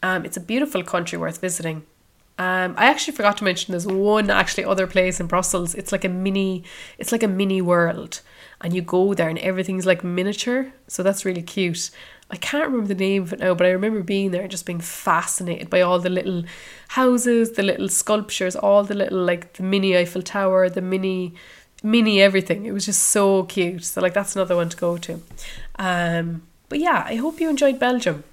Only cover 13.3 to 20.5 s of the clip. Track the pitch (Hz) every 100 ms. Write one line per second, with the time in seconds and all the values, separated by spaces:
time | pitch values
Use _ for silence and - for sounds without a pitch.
13.3 | 190 185 175 180 185 214 220 175 196 196
14.3 | 175 190 185 - 175 170 - - 165 175
15.3 | - 180 170 165 180 180 180 180 185 190
16.3 | 180 170 - - - - - 254 247 240
17.3 | 233 226 226 196 180 190 - - 214 214
18.3 | - 185 185 202 202 202 202 196 190 180
19.3 | 175 170 - 185 196 190 180 175 185 180
20.3 | 202 196